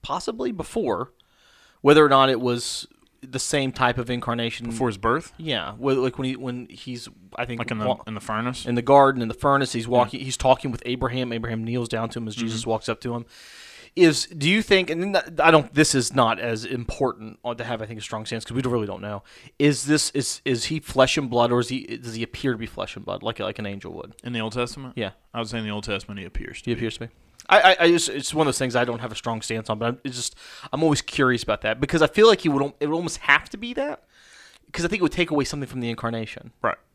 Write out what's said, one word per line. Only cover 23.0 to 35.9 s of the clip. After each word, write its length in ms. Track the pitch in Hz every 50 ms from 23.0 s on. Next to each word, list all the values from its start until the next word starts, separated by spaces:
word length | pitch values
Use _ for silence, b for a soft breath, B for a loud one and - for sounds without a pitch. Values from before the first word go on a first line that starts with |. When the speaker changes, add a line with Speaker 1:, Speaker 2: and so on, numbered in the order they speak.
| -
Speaker 1:
blood, 180 | - 95 95
like, 160 | 98 110 110 -
like 220 | 101 98 104 -
an 60 | 107
angel 260 | 101 101 98 - 92
would? 220 | 82 82 82 101 - - -
Speaker 2:
In 80 | 120
the 80 | 123 117
Old 120 | 110 113
Testament? 420 | 107 123 120 117 - 143 135 127 -
Speaker 1:
Yeah. 140 | 127 110 95 - _ _ _
Speaker 2:
I 60 | - 117
would 100 | 117 107
say 100 | 117 117
in 60 | 110
the 60 | 107
Old 140 | 104 104 101
Testament 340 | - 104 95 - - 101 98
he 80 | 95
appears 340 | 82 _ - - - - -
to 80 | - 120
Speaker 1:
He 40 | 117
Speaker 2:
be. 60 | 110
Speaker 1:
appears 140 | 117 113 -
to 120 | - 117
be. 20 | 117 _ _ _ _ _ _ - -
I, 120 | 185 160
I, 160 | 151 185 190 - 170
I 40 | 170
just, 200 | 175 170 170 -
it's 260 | - 143 135 - 151
one 140 | 156 160 147
of 40 |
those 60 | 123 -
things 160 | 135 127 120
I 100 | 127 123
don't 140 | 123 117 113
have 140 | 117 113
a 40 | 107
strong 260 | - - 123 113 110
stance 280 | - - 113 113 110 -
on, 80 | 110 104
but 80 | 113
I'm, 140 | 117 123 -
it's 140 | _ 139 127
just, 180 | 123 120 - - B B B B B B B
I'm 100 | - 143
always 180 | 165 160 143 -
curious 420 | - - - - 139 127 123 117 -
about 160 | - 107 -
that 180 | - 110 113 123
because 240 | 139 - - 165
I 60 | 156 143
feel 180 | - 202 214
like 140 | 226 214 -
he 80 | - 165
would 140 | 143 139
al-, 140 | 139 143 - _
it 60 | 147 147
would 80 | 156
almost 220 | 165 175 160 - -
have 300 | - - 143 147 - -
to 60 | -
be 180 | 202 220 240 247
that 280 | - 269 294 294 - _ b b b b b b b b b b b b _
'cause 120 | - - 165
I 40 | 170
think 120 | 185 202
it 20 |
would 100 | 180 156
take 180 | - 180 175 165
away 140 | 156 147 135
something 240 | - - 147 135 120
from 100 | - 131
the 100 | 120 117